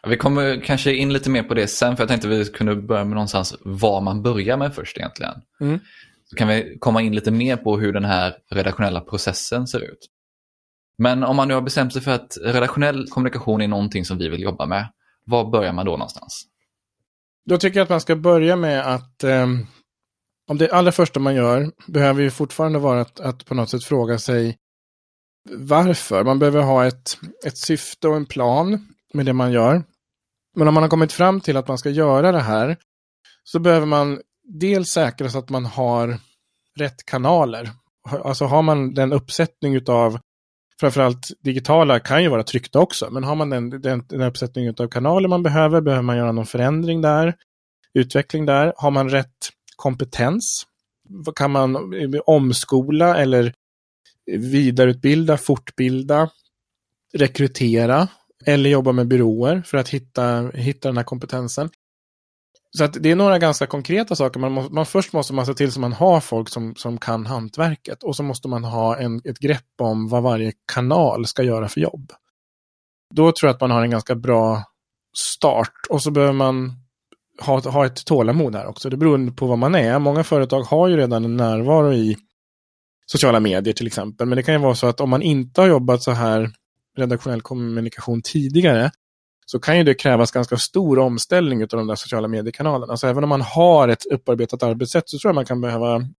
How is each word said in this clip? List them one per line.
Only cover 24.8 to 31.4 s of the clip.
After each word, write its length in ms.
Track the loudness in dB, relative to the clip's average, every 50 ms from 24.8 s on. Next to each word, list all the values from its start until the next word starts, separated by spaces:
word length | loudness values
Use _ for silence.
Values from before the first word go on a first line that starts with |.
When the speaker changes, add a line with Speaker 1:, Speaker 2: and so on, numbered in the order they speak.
| _ _ _ _ _ _ _ _ _ _ _ _ _ -18
Speaker 2:
varför. 720 | -16 -14 -2 2 2 4 4 4 2 0 -2 -2 0 0 2
Man 140 | 2 2 4
behöver 240 | 4 4 4 2
ha 240 | 2 4 4 4 4
ett, 320 | 2 0 -4 _ -12 -12 -12 -14 -20 -20 _ -10
ett 120 | -10 -10 -8
syfte 500 | -4 -4 -2 -4 -4 -12 -12 _ -2 0
och 80 | 0
en 100 | 0 -4
plan 640 | -6 -4 -2 0 0 2 2 0 0 -2 -4 -6 _ _ _ _ _ -4
med 120 | -2 0
det 60 | 0
man 200 | 0 0 0 2
gör. 300 | 2 4 4 4 4 2 0 _ _ _ _ _ _ _ _ _ _ _ _ _ _
Men 120 | 2 4 4
om 60 | 6
man 80 | 4
har 80 | 4 4
kommit 220 | 4 2 2 0
fram 280 | 2 2 2 2 2 0